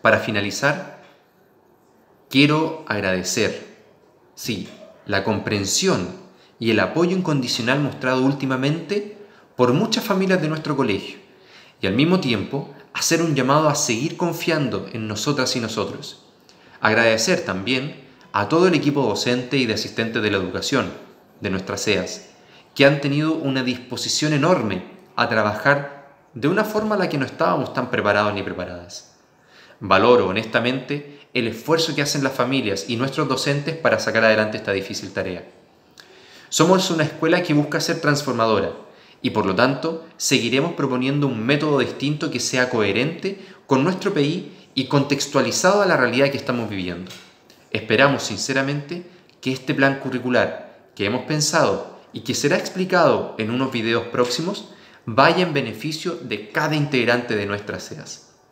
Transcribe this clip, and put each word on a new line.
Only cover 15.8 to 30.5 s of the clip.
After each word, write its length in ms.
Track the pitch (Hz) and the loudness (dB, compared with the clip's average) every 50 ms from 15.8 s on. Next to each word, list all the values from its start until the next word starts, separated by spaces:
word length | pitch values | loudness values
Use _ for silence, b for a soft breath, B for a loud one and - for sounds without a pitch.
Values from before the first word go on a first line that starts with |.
| 95 - - - - - - - - - _ B B B B B B B B B | -4 -4 -6 -12 -14 -16 -16 -18 -20 -20 _ B B B B B B B B B
Agradecer 600 | - 110 110 113 117 113 110 110 - 190 180 - | 2 4 4 6 6 6 4 4 2 2 0 0
también 640 | - - 95 92 98 117 131 127 139 151 - - B B B B B B | 0 -4 -4 -4 -2 -2 -2 -2 -2 -6 -10 -14 B B B B B B
a 160 | - 101 101 98 | -2 -2 0 2
todo 200 | 151 170 180 185 | 4 4 6 6
el 60 | 170 | 4
equipo 280 | 143 - 143 139 143 | 4 2 2 2 2
docente 540 | 131 110 101 - - 123 123 123 123 - 147 | 2 0 0 0 0 0 0 0 -2 -2 0
y 100 | 135 123 | 0 0
de 80 | 110 104 | 0 0
asistentes 480 | - - - - - 113 110 110 120 | -2 -4 -6 -4 -4 -4 -2 -2 0
de 80 | 104 104 | 0 2
la 60 | 101 | 0
educación, 560 | 95 92 90 92 95 - - 139 127 107 90 85 - - - - _ _ _ _ - | 0 -2 -2 -4 -6 -4 0 0 0 0 -2 -8 -14 -18 -20 -20 _ _ _ _ -6
de 100 | - 101 | -4 -2
nuestras 300 | 92 92 92 - 101 98 | -2 -2 -4 -6 -6 -4
seas, 480 | - 110 101 92 92 - - - - - B B B B B B B B _ | 0 0 0 0 0 -4 -10 -14 -16 -20 B B B B B B B B _
que 80 | - 135 | 6 6
han 160 | 139 151 147 | 6 6 4
tenido 320 | - 143 139 147 156 160 | -2 -2 0 0 0 0
una 320 | 160 - 139 139 131 135 127 | -2 -2 -2 -2 -2 0 0
disposición 680 | 127 123 - - - 120 - - - - - 151 151 151 | -2 -4 -4 -8 -10 -8 -6 -4 -4 -2 0 0 2 2
enorme 500 | 139 139 170 185 151 113 107 95 90 - - - - - - _ | 2 4 4 4 4 2 -2 -4 -4 -6 -10 -18 -20 -20 -10 _
a 120 | - 120 - | -2 0 2
trabajar 840 | 117 110 107 104 104 - - 139 143 143 147 - - - - - - _ _ _ | 2 2 2 2 -2 2 2 2 2 2 0 -8 -12 -16 -20 -20 -20 _ _ _
de 140 | _ 117 110 | _ -2 0
una 160 | 151 185 208 | 2 2 2
forma 320 | 214 214 - 214 214 214 214 | 0 0 -2 -2 -2 0 0
a 40 | 196 | 0
la 100 | 180 - | 0 0
que 100 | 160 143 | 0 -2
no 80 | 131 | -4
estábamos 480 | - - - 160 175 175 151 123 - - | -4 -2 0 0 2 2 0 -2 -2 -4
tan 160 | 135 123 123 | -4 -4 -2
preparados 420 | - - 101 104 101 104 104 104 101 | -2 0 2 4 4 4 2 2 0
ni 100 | 98 95 | -4 -6
preparadas. 680 | 90 90 87 90 90 87 87 87 90 - - - - _ _ _ _ _ B B B B B B B B B | -6 -6 -8 -8 -10 -10 -14 -14 -16 -18 -18 -18 -20 _ _ _ _ _ B B B B B B B B B
Valoro 500 | - 95 - 98 104 120 123 120 101 92 | 0 2 4 6 8 8 6 6 6 2
honestamente 920 | 95 107 113 - | 0 -2 -4 -2